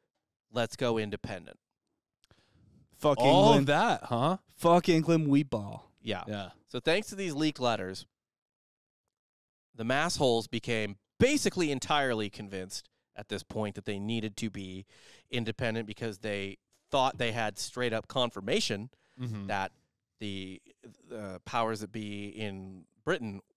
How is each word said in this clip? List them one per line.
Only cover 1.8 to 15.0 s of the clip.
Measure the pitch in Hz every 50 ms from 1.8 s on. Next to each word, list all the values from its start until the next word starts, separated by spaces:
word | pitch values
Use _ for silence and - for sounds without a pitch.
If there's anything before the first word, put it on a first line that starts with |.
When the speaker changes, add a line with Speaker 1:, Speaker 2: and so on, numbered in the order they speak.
| _ _ _ _ _ _ _ _ _ _ _ _ _ _ _ _ _ _ _ - _ _ _
Speaker 2:
Fuck | - - 151 143 110
Speaker 3:
All | 120 135 156 180 196 220 -
Speaker 2:
England. | - 139 139
Speaker 3:
that, | 143 160 214 240 220 - -
huh? | - 120 117 127 160 185 190 - _ _
Speaker 2:
Fuck | - - 170 175 175 - -
England, | 170 160 156 156 165 160 156 143
we | 139 143
ball. | 156 139 - 107 101 101 107 - - - _ _ -
Speaker 1:
Yeah. | 113 101 90 - -
Speaker 3:
Yeah. | 107 101 95 90 - - _ _
Speaker 1:
So | - 123
thanks | - 160 165 202 214 -
to | 214
these | 196 196 175 147
leaked | 139 156 156 147 -
letters, | 127 120 113 104 95 92 95 - - - _ _ _ _ _ _ _ _ _ _ _ _ _ _ _ _ _ _ _ _ _ _ _ _ _ _ _ _ _ _ _ _ _
the | 107 113
massholes | 117 131 143 156 175 - - 151 127 117 113 107 -
became | - 113 - - 117 110 107 101 98 - _ _ _ _
basically | 214 262 302 277 - 208 - 185 175 151
entirely | 143 127 - - 156 147 139 131 117 110 107 98
convinced | - - 107 98 98 92 92 92 - - - _ _ _ _ _ _
at | - 104 -
this | 104 95
point | - - - 110 107 104 95
that | 104 -
they | - 104 98
needed | 101 107 117 113 107 110 101 -
to | 117 110
be | 95 101 98 92 92 95 95 - - -